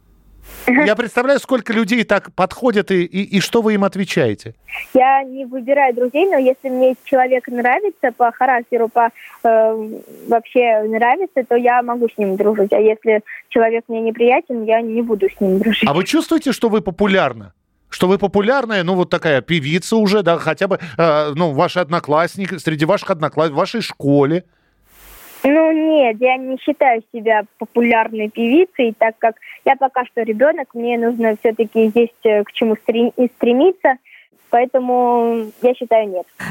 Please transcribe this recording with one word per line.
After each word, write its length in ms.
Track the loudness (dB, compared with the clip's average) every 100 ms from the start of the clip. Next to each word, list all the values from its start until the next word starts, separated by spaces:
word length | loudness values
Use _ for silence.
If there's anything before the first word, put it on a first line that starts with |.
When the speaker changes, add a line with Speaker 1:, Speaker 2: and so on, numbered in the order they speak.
| _ _ _ -20 -20 -10 -2
Speaker 1:
Ага. 160 | 2
Speaker 2:
Я 120 | 2 0
представляю, 440 | -2 -2 0 0
сколько 340 | 0 -4 -2
людей 300 | -2 0 0
так 280 | 0 -2 -2
подходят, 580 | -4 -4 -2 0 0 0
и, 120 | -2
и, 340 | -2 -4 -2 -2
и 20 |
что 220 | 0 0
вы 120 | 2
им 100 | 0
отвечаете? 680 | 0 -2 -4 0 0 -2 -10 -20 _ -18 0
Speaker 1:
Я 300 | 2 4 2
не 220 | 0 -10 -10
выбираю 480 | -10 -2 2 2
друзей, 340 | 2 -2 0 2
но 80 | 2
если 320 | 2 0 -4
мне 260 | 0 0 0
человек 440 | -2 0 2 0 -2
нравится 640 | -4 0 0 -2 -4 -6 0
по 160 | -2
характеру, 560 | 0 0 0 -2 -2 0
по, 220 | 0 0 -2 -20 -4
э, 460 | 2 4 2 0 -6 -12 -16 -18 -2
вообще 560 | -2 0 0 2 2
нравится, 600 | 0 0 2 0 -2 -4 0
то 80 | 0
я 260 | 2 0
могу 280 | 0 -2 -2
с 80 | -2
ним 180 | -4 0
дружить. 380 | 0 0 0
А 60 | 4
если 420 | 2 2 0 0 -2 -20 -4
человек 360 | 0 0 0 -6
мне 140 | -6
неприятен, 600 | -4 0 2 2 -2 -8 0
я 160 | 0
не 200 | 0 -4
буду 260 | -2 -2 -2
с 100 | 0
ним 200 | 0 2
дружить. 280 | 0 0 0
Speaker 2:
А 60 |
вы 100 | 0
чувствуете, 480 | 0 -2 0 -2 -2
что 180 | -2 0
вы 120 | -2
популярны? 720 | -4 -2 0 2 0 -4 -16 _ _ _ _
Что 180 | -4 0
вы 100 | 0
популярная, 640 | 0 0 0 0 0 -4
ну, 100 | -2 -2
вот 140 | -2
такая 320 | -2 0 -2
певица 540 | 0 -4 -2 -4 -2 0
уже, 260 | 2 2
да, 160 | 0 -2
хотя 300 | -2 -4 -2
бы, 120 | -4 -6 -2
э, 340 | 0 2 0 -2
ну, 180 | -2
ваши 260 | 0 -2 -2
одноклассники, 800 | -4 -4 0 0 0 -4 -10 -6
среди 280 | -6 -2 0
ваших 240 | 0 -2
одноклассников, 460 | -4 -4 -2 -2 0
в 40 |
вашей 220 | -4 -4
школе? 640 | -8 -6 0 2 2 0 -6 _ _ _ _ _ -20 -20 -20 -4 2
Speaker 1:
Ну, 240 | 4 4
нет, 460 | 2 2 2 2 2
я 160 | 0 0
не 200 | -4 -6
считаю 460 | -4 0 2 0 -4
себя 300 | -6 0 0 -2 -12
популярной 720 | -6 -2 2 2 0 -4 -8
певицей, 640 | -2 2 2 2 0 -2 0
так 160 | -2 0
как 160 | -4 -4 -16 -6
я 120 | -2 0
пока 280 | 0 -2 -6
что 180 | -6
ребёнок, 460 | -4 0 0 0 -6
мне 240 | -6 -4 -2
нужно 380 | -2 0 -2 0
всё-таки 540 | -2 -2 -2 2 2
есть, 320 | 2 0 _ 0
э, 180 | 0
к 80 | 0
чему 240 | -2 -2 -2
стрем-, 320 | -2 0 0 0
и 120 | -2 0
стремиться, 600 | 0 4 2 2 0 -2 _ -20 _ _ -2
поэтому 960 | 0 2 -2 0 0 2 2 0 -2 -6 -2
я 140 | -2 0
считаю, 340 | 2 0 0
нет. 160 | -6 -10 -14 -6